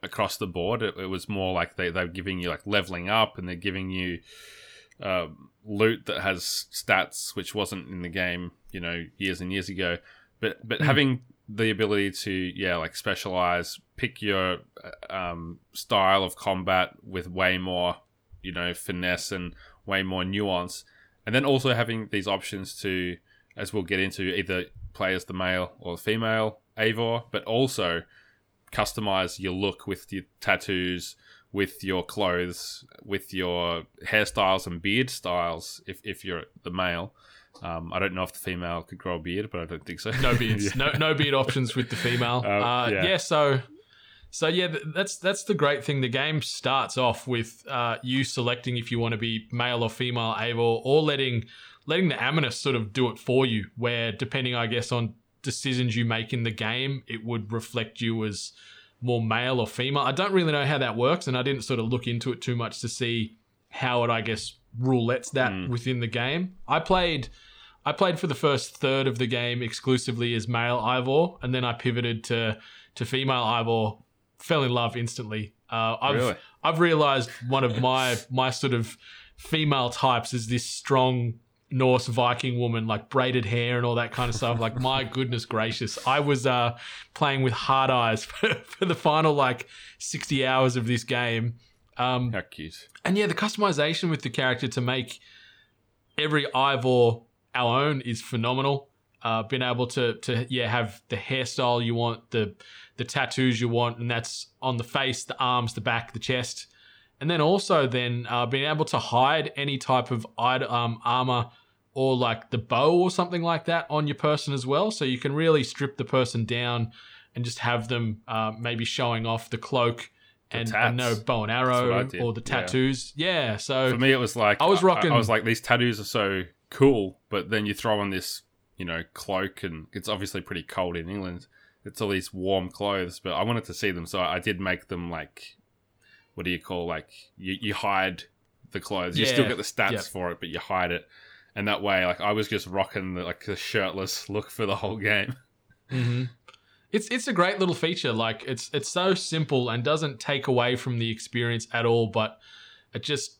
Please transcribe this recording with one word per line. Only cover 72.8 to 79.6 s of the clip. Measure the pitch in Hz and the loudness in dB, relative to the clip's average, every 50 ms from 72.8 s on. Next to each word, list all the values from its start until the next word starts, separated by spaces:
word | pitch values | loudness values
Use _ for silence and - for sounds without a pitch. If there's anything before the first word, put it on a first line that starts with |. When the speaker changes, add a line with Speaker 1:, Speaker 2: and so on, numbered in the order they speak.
| - _ - | -20 _ -10
Speaker 2:
to | - 120 | -8 -6
female | - - 131 135 135 131 123 120 | -2 -2 0 0 2 2 2 2
Ivor. | 110 117 117 117 117 117 113 110 107 107 - _ _ _ _ _ _ _ - | 2 2 2 2 2 2 2 2 0 -2 -6 _ _ _ _ _ _ _ -8
Fell | - - 170 151 135 | -2 0 2 2 2
in | 123 123 | 2 2
love | 120 117 113 104 | 2 0 0 -2
instantly. | 120 117 117 - - 120 107 110 110 107 101 - _ _ - | -4 -4 -6 -6 -8 -10 -8 -6 -6 -6 -8 -10 _ _ -6
Uh, | 117 113 113 113 113 - | -2 0 0 0 0 0
I've, | - 139 143 | 0 0 2
Speaker 1:
Really? | 117 123 120 92 - - - _ _ - | 2 2 0 0 -4 -8 -20 _ _ 0
Speaker 2:
I've | 151 170 156 | 0 2 4
realized | 175 170 165 151 147 143 135 135 120 117 - - 123 123 | 4 4 6 6 4 4 4 2 0 -2 -6 -10 -4 0
one | 135 135 131 | 2 2 2
of | 123 113 113 | 2 2 2
my, | 127 127 127 131 131 127 120 110 - | 2 4 4 4 2 2 0 -2 -4
Speaker 1:
<laughs> | - | -4
Speaker 2:
my | 127 127 127 131 | 0 0 2 2
sort | 131 - - 135 123 | 0 0 0 0 0
of | 120 113 - - - - - - - - - _ | 0 0 -2 -6 -14 -20 -20 -20 -20 -20 -20 _
female | - - - - 156 | -20 -8 -4 -2 0